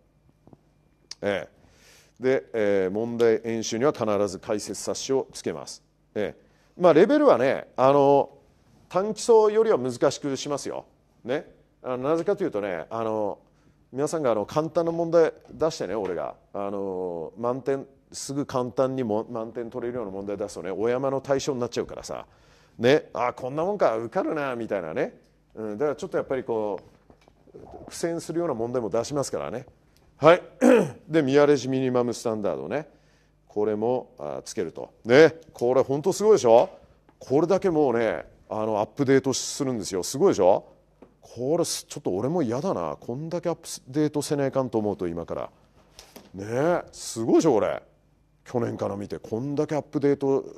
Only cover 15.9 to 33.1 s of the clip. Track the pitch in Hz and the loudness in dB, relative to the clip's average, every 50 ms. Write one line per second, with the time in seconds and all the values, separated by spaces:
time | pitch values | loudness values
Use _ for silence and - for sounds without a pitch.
15.9 | 101 113 98 92 87 78 69 58 - _ _ _ - 101 101 101 104 101 98 98 | -4 -4 -4 -4 -4 -6 -6 -8 -10 _ _ _ -10 -8 -6 -6 -6 -6 -6 -6
16.9 | 92 92 92 90 85 82 80 73 - 101 120 120 123 135 131 139 135 139 127 - | -6 -6 -6 -6 -6 -8 -10 -10 -10 -6 -4 -4 -4 -2 -2 -4 -4 -4 -4 -12
17.9 | _ _ _ _ - - - - 135 147 135 - - 127 123 123 - - 131 131 | _ _ _ _ -16 -14 -10 -8 -6 -6 -6 -4 -4 -4 -4 -2 0 0 0 0
18.9 | 131 131 127 107 104 107 113 120 120 113 113 117 - 127 117 113 120 127 117 120 | 0 -2 -2 0 -2 -2 -2 -4 -8 -8 -8 -8 -10 -10 -10 -10 -8 -8 -8 -6
19.9 | 120 127 110 95 95 98 98 101 101 95 104 101 - 98 82 92 95 92 107 120 | -6 -6 -8 -8 -8 -10 -8 -8 -6 -6 -6 -8 -8 -10 -8 -8 -4 -2 0 0
20.9 | 123 127 139 135 135 135 - 139 139 135 - 156 135 120 120 113 - 120 92 - | 0 0 -2 -2 -4 -4 -2 -2 -2 -2 0 -4 -4 -4 -6 -6 -4 -6 -6 -6
21.9 | 69 62 - - 71 60 57 _ _ _ _ _ _ _ _ _ _ - 113 127 | -8 -14 -12 -12 -12 -12 -12 _ _ _ _ _ _ _ _ _ _ 0 4 4
22.9 | 147 151 - - - 92 120 123 - - 131 127 139 156 165 196 208 190 190 135 | 4 4 2 -4 -6 -4 -4 -4 -4 -6 -10 -8 -6 -4 -4 -4 -2 0 0 0
23.9 | 113 113 117 117 - 190 294 320 165 151 143 135 123 117 113 104 107 95 85 78 | 0 0 -6 -6 -6 -4 -4 -4 -4 -4 -4 -6 -6 -6 -6 -4 -4 -4 -4 -4
24.9 | 82 127 165 240 - - _ _ _ _ _ _ - 107 110 107 104 107 147 151 | -4 -4 -4 -6 -6 -16 _ _ _ _ _ _ -14 -12 -10 -10 -6 -4 -2 -4
25.9 | 135 - 190 175 - 151 - - 139 131 - - 117 110 107 104 95 - - - | -4 -6 -8 -6 -4 -4 -4 -2 -4 -6 -4 -4 -2 -2 -2 -4 -4 -6 -10 -16
26.9 | _ _ _ _ - _ _ _ _ _ _ _ - - - - - - - - | _ _ _ _ -20 _ _ _ _ _ _ _ -20 -20 -20 -20 -20 -20 -18 -16
27.9 | - - - 170 170 165 - - 160 170 175 165 127 110 117 120 123 127 113 101 | -10 -6 -6 -4 -4 -6 -8 -6 -4 -4 -2 -2 -2 -4 -4 -2 -2 -2 -2 0
28.9 | 113 113 117 - 147 143 127 - - 78 71 73 98 127 131 - _ _ _ _ | -2 -2 -2 -2 -4 -4 -4 -4 -6 -6 -6 -6 -8 -10 -12 -14 _ _ _ _
29.9 | _ _ _ _ _ - 139 156 175 180 - - - - 247 254 254 220 180 135 | _ _ _ _ _ 6 8 8 8 8 4 -10 -4 4 6 6 8 6 4 2
30.9 | 113 - - - 151 165 143 127 135 143 147 143 147 131 123 131 135 131 131 127 | -4 -14 -10 0 0 2 2 4 6 6 6 6 4 2 2 -2 -2 0 0 0
31.9 | 123 123 120 120 107 - - 117 110 107 101 92 76 65 69 82 113 147 160 - | 0 0 0 0 -4 -4 -4 -4 -4 -2 -2 -2 -2 -4 -6 -6 -8 -8 -8 -10
32.9 | _ _ _ _ | _ _ _ _